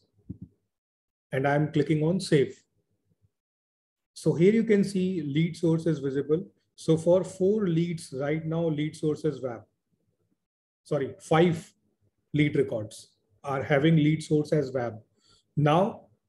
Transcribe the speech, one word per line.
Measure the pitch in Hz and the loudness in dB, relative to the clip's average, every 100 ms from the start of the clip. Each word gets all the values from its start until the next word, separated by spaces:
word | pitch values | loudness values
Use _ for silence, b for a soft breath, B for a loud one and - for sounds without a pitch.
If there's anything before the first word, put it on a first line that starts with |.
| _ _ - - - _ _ _ _ _ _ _ - | _ _ -20 -18 -20 _ _ _ _ _ _ _ -8
and | 135 139 | -2 0
I'm | 147 151 | 0 0
clicking | 151 139 151 | 0 0 0
on | 156 185 | 0 -2
save. | - 147 127 - _ _ _ _ _ _ _ _ _ _ _ _ _ _ _ | 2 2 2 -4 _ _ _ _ _ _ _ _ _ _ _ _ _ _ _
So | - 160 | -4 -2
here | 147 185 | 2 4
you | 226 | 4
can | 226 202 | 2 2
see | 196 185 185 180 | 2 0 -2 -4
lead | 147 147 170 160 | -2 0 0 0
source | 165 160 | 0 0
is | 165 143 | 0 -2
visible. | 135 139 139 165 - _ _ - | -4 -4 -2 -2 -4 _ _ -8
So | - 160 | -2 0
for | 170 185 | 4 2
four | 180 - 190 220 185 | 2 -2 0 2 0
leads | 165 170 160 - 131 | 0 -2 -6 -10 -6
right | 143 156 156 | -4 -4 -4
now, | 165 165 | -4 -2
lead | 147 156 - | -2 -6 -4
source | 156 143 156 | -4 -2 -4
is | 131 | -4
web. | 123 110 - _ _ _ _ _ _ _ _ _ _ _ | -8 -10 -16 _ _ _ _ _ _ _ _ _ _ _
Sorry, | - 147 127 - | -6 -4 -4 -8
five | - 160 180 165 - _ _ _ _ _ _ | 0 4 4 2 -8 _ _ _ _ _ _
lead | 147 147 143 | 0 2 2
records | 131 117 107 - - _ _ _ | -2 -4 -8 -16 -20 _ _ _
are | 143 139 | -8 -6
having | 127 139 165 160 | 0 2 4 4
lead | 151 156 | 4 0
source | - 151 147 | 0 0 0
as | 156 131 | -2 -2
web. | 131 117 110 _ _ b b _ | -4 -6 -8 _ _ b b _
Now | 143 147 165 220 - _ _ | 0 2 4 2 -4 _ _